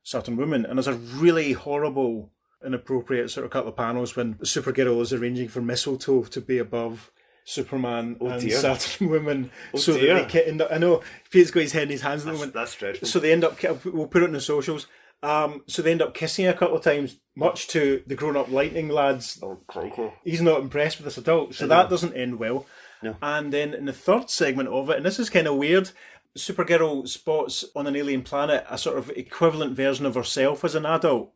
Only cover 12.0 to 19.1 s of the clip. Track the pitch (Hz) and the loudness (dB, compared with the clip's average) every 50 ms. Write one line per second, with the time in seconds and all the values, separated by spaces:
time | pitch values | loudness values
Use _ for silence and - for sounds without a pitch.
12 | 131 143 143 151 147 160 160 151 147 135 127 113 120 - - - 104 98 98 - | -2 -4 -4 -4 -4 -6 -6 -6 -6 -6 -6 -6 -6 -6 -8 -8 -8 -8 -6 -6
13 | - 117 - 180 147 156 160 170 165 160 - - - 160 160 131 - 180 170 160 | -6 0 0 2 6 6 6 6 4 2 0 0 -2 -2 -2 -4 -6 -6 -4 -4
14 | 156 160 - 175 175 170 156 139 - - 147 147 131 - 156 147 - _ - _ | -6 2 4 4 4 4 0 -4 -2 0 0 0 0 -2 -6 -6 -8 _ -20 _
15 | _ _ _ _ - 147 151 151 151 147 147 139 _ - - - 156 160 165 165 | _ _ _ _ -2 0 2 2 2 0 -4 -8 _ -6 -6 0 2 2 4 4
16 | 160 - - - 160 160 - - 185 185 175 - 185 165 156 165 - 165 147 147 | 2 0 0 -6 -6 -4 -2 2 2 2 4 4 2 2 2 2 2 2 2 2
17 | 143 131 - _ _ _ _ 131 147 180 - - - - - 160 147 139 139 127 | 0 -6 -8 _ _ _ _ 0 0 0 0 -2 -8 -2 0 2 2 4 2 0
18 | - 123 135 127 147 151 143 139 127 120 131 135 147 156 - 165 156 151 147 151 | -2 -8 -6 -4 -4 -2 0 -2 -2 0 0 0 0 0 -2 -4 -4 0 2 4
19 | 139 139 | 4 4